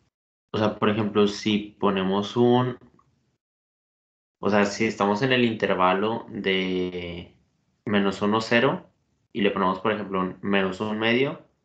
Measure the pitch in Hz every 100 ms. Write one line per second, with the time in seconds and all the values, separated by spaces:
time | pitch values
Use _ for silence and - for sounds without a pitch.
0 | _ _ _ _ _ 104 107 - 107 104
1 | 104 104 104 - 107 104 104 - 98 98
2 | 95 98 104 120 120 123 123 120 - _
3 | _ _ _ _ _ _ _ _ _ _
4 | _ _ _ _ 98 104 101 - 113 104
5 | 101 101 135 127 120 110 - 90 92 98
6 | 107 113 - 110 98 95 92 92 90 90
7 | 87 87 - _ _ _ _ _ - 104
8 | 98 95 104 113 113 120 131 185 - _
9 | _ _ _ - 98 95 92 95 113 104
10 | 98 95 92 90 101 98 95 92 107 107
11 | 113 120 143 170 - _